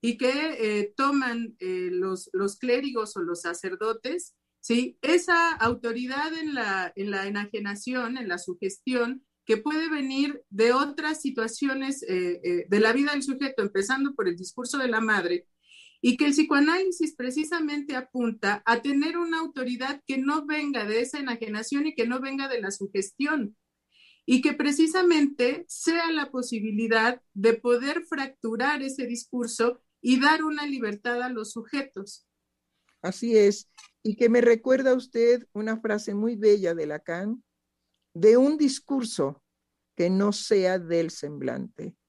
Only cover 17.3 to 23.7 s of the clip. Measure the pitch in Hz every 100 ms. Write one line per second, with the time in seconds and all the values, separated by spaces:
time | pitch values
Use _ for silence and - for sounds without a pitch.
17.3 | 269 311 339 302 294 285 262 254 254 240
18.3 | - 196 202 - 233 277 277 302 339 339
19.3 | 330 320 - 254 247 262 285 _ 269 269
20.3 | 302 294 302 294 262 208 220 262 294 269
21.3 | 233 226 208 220 277 302 302 233 254 269
22.3 | 269 277 240 196 202 196 202 196 _ 285
23.3 | 311 208 _ _